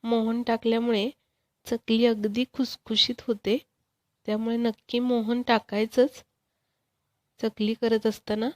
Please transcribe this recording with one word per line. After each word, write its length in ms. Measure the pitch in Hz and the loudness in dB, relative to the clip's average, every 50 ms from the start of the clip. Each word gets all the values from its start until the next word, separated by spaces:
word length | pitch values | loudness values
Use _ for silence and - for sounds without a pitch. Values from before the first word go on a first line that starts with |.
| - | -2
मोहन 400 | 233 233 226 220 226 226 240 240 | 0 0 0 2 0 -2 -2 0
टाकल्यामुळे 680 | - 233 226 - 226 226 226 233 240 233 208 202 254 - _ _ _ _ _ _ _ _ _ _ | -2 -2 0 0 0 0 0 0 0 0 0 0 -2 -6 _ _ _ _ _ _ _ _ _ _
चकली 400 | - 240 233 _ - 226 226 233 | -6 -6 -6 _ 0 2 4 4
अगदी 400 | 240 226 214 208 214 202 233 254 - _ | 2 2 2 -2 -2 -2 -2 -4 -4 _
खुसखुशीत 680 | - 262 - - - _ - 220 220 - - 247 - | -4 -4 -4 -4 -14 _ -4 0 0 0 0 -2 -8
होते, 360 | - - 226 208 _ 196 214 285 - _ _ _ _ _ _ _ _ _ _ _ _ | -4 -4 -4 -2 _ -2 -2 -2 -2 _ _ _ _ _ _ _ _ _ _ _ _
त्यामुळे 320 | - 214 214 226 226 233 233 | -4 -4 -2 -2 -2 -2 0
नक्की 420 | 233 233 214 _ _ - - 240 | 0 -2 -2 _ _ -4 -4 -2
मोहन 420 | 247 247 247 233 220 220 240 247 | 0 2 0 0 0 0 -2 -2
टाकायचंच 800 | 247 - 233 214 - - - 208 220 226 - - 247 294 - - - _ _ _ _ _ _ _ _ _ _ _ _ _ _ _ _ _ _ _ _ _ _ _ | 2 2 2 2 2 -2 -2 -2 -2 0 4 4 4 4 2 -10 -20 _ _ _ _ _ _ _ _ _ _ _ _ _ _ _ _ _ _ _ _ _ _ _
चकली 320 | - 226 214 - 214 214 226 | -6 -6 -2 -2 -2 -2 -2
करत 320 | - - 226 226 220 - | 0 0 0 0 2 0
असताना. 440 | 233 208 - _ - 214 214 220 262 330 | -2 -4 -4 _ -6 -4 -2 -2 -4 -6